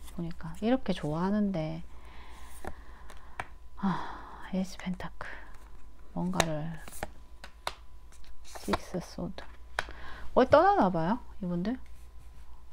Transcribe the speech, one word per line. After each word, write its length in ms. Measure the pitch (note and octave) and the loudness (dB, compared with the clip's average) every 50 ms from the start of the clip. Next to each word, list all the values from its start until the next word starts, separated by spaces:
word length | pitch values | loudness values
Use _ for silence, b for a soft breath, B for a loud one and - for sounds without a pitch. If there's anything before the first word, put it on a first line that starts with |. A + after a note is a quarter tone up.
| - - - | -6 -6 -4
보니까 380 | - E3+ E3+ - - - E3 E3 - | -4 -4 -2 -2 -2 -4 -4 -2 0
이렇게 320 | G3+ A3+ C4 C4 - F#3+ | 4 4 4 4 4 2
좋아하는데. 920 | F3+ - - D3 D3+ E3 F3+ G3 G#3 G#3+ G#3 G3 F#3+ D#3+ D#3 D#3 D#3+ E3+ - B B B B B B B B B B B B B B B B B B B B B B B B B B B B B B B B B B B B - - - | 2 2 0 0 2 2 4 4 4 4 4 4 4 2 0 0 -2 -4 -6 B B B B B B B B B B B B B B B B B B B B B B B B B B B B B B B B B B B B -8 -4 0
아, 680 | - F#3+ F3 - - - - - - - - - - - | 2 2 2 2 0 -2 -6 -8 -10 -10 -10 -10 -6 -2
에이스 240 | F#3+ F#3 F#3+ - - - | -2 0 0 -2 -4 -6
펜타클. 500 | - F#3 F3+ - F3+ E3+ - - - - B B B B B B B B B - - - - - - - | -4 -4 -4 -4 -4 -6 -4 -6 -6 -6 B B B B B B B B B -8 -8 -8 -8 -8 -8 -6
뭔가를. 580 | - F3 F3 F3+ F#3+ F#3 - E3 D#3 D3 D3+ E3 E3 - - - - - - - - - - - - - - - - - - - - - - - - - - - - - - - - - - | -4 -2 -2 2 4 4 4 4 2 -2 -2 -4 -4 -6 -6 -6 -6 -6 -6 -6 -8 -10 -12 -12 -12 -12 -12 -12 -12 -10 -8 -8 -8 -8 -10 -10 -10 -10 -12 -10 -8 -6 -4 -4 -4 -4 -4
식스 560 | - - - - G#3 G3+ - - - - F3 | -6 -8 -6 -2 -2 -2 -2 -2 -4 -6 -6
소드. 420 | - - - - F3+ E3+ - - - - - - - - - - B B B B B B B B B B B | -6 -6 -6 -6 -4 -4 -4 -6 -8 -8 -8 -10 -10 -6 -2 -2 B B B B B B B B B B B
어디 160 | A3 C4 - | 6 10 12
떠나나 400 | - D4 F4 G4 G4+ F#4 A#3 F#3 | 12 12 12 10 10 8 8 6
봐요, 280 | F#3 E3 D#3+ F3+ A#3 B3+ - - - - | 6 4 4 4 4 2 0 -4 -6 -4
이분들? 360 | G3 F3 F3 F3 F3+ G#3+ C4 C4 - - - - - - - - - - - - - - - - - - | -2 0 0 2 2 2 0 -2 -4 -6 -8 -8 -10 -10 -10 -12 -12 -10 -10 -10 -8 -8 -8 -8 -8 -6